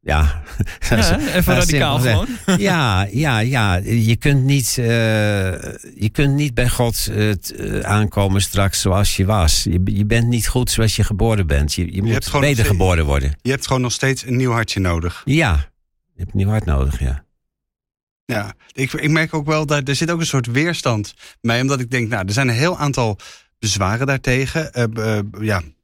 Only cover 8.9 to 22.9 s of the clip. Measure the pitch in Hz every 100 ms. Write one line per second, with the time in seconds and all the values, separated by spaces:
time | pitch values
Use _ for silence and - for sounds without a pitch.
8.9 | 92 101 - 98 107 80 - - 87 95
9.9 | 101 104 117 117 120 101 131 123 - 110
10.9 | - 101 104 113 107 85 71 73 - 87
11.9 | 92 110 127 - 143 143 135 107 95 92
12.9 | 85 73 69 67 76 120 135 - 131 123
13.9 | - 135 131 - 123 127 117 107 - 92
14.9 | 85 85 - - 147 143 78 69 _ _
15.9 | _ _ - 87 98 98 107 - 69 67
16.9 | 69 67 69 _ _ _ _ _ _ _
17.9 | _ _ _ - 113 101 - _ - -
18.9 | - 156 160 160 160 143 156 151 147 135
19.9 | 139 165 170 160 139 117 120 165 165 135
20.9 | 110 104 - - - 117 117 135 139 120
21.9 | 127 113 113 95 104 135 117 160 180 143